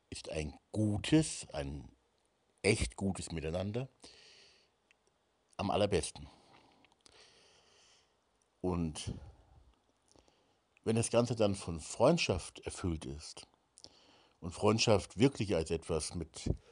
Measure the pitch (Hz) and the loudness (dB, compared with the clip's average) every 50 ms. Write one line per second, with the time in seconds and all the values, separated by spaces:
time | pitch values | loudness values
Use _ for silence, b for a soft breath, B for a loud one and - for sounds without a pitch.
0 | _ _ - - - - - 78 78 73 - - _ _ - 107 107 107 104 104 | _ _ -14 -12 -10 -6 -6 -4 -4 -4 -6 -10 _ _ -2 0 0 0 0 -2
1 | 98 - 156 156 156 - - - - - - - 143 - 147 143 - - - _ | 0 4 4 4 4 2 -4 -10 -12 -10 -8 -6 -6 -6 -8 -10 -12 -14 -20 _
2 | _ _ _ _ _ _ _ _ _ _ _ _ - 95 110 - - - - - | _ _ _ _ _ _ _ _ _ _ _ _ 2 2 2 2 0 -4 -4 -4
3 | 98 98 90 - - - 85 80 71 80 80 90 95 104 104 120 135 131 - B | -4 -4 -4 -4 -6 -6 -6 -6 -4 -4 -4 -2 -4 -2 -4 -4 -6 -6 -12 B
4 | B B B B B B B B B B B B B B B B _ _ _ _ | B B B B B B B B B B B B B B B B _ _ _ _
5 | _ _ _ _ _ _ _ _ _ _ _ - 104 98 - 90 104 101 98 82 | _ _ _ _ _ _ _ _ _ _ _ -4 -2 0 2 2 2 2 2 0
6 | 76 - - - 73 71 b b b b b b b b b b b b b _ | 0 -2 -8 -12 -18 -18 b b b b b b b b b b b b b _
7 | _ b b b b b b b b b b b b b b b b b b b | _ b b b b b b b b b b b b b b b b b b b
8 | b b b b b _ _ _ _ _ _ _ - 92 87 87 85 80 76 - | b b b b b _ _ _ _ _ _ _ -2 0 2 2 0 -2 -2 -6
9 | - - - - - - - - - _ - - - - _ _ _ _ _ _ | -8 -8 -8 -10 -12 -16 -20 -20 -20 _ -20 -20 -20 -20 _ _ _ _ _ _
10 | _ _ _ b b b b b b b b b b b b _ _ - 113 117 | _ _ _ b b b b b b b b b b b b _ _ 0 2 2
11 | 113 - - 117 120 - 127 107 107 101 98 101 - - 85 80 80 - - - | 2 4 4 4 4 4 4 4 4 4 2 0 -4 -6 -6 -6 -6 -10 0 4
12 | 110 143 170 165 - - 101 87 - - - - - - - - - 92 82 78 | 4 6 6 4 2 0 0 -2 -2 -6 -14 -12 -10 -10 -10 -4 -2 -2 -2 -2
13 | - 64 71 76 - - - - - - _ _ _ _ _ - B B B B | -4 -8 -10 -10 -12 -14 -16 -18 -20 -20 _ _ _ _ _ -20 B B B B
14 | B B B B B B B B - 92 92 - 98 104 110 113 - - 107 95 | B B B B B B B B -10 -10 -6 2 4 4 4 6 6 6 4 4
15 | - - - 92 131 139 - - 113 98 98 80 80 - 85 80 - - 85 78 | 4 -2 2 4 4 4 4 2 0 0 2 0 2 0 -2 -4 -2 -2 -2 -2
16 | - - - 90 80 - - - - - - b b b | -2 -4 -6 -8 -8 -8 -10 -8 -4 -2 -2 b b b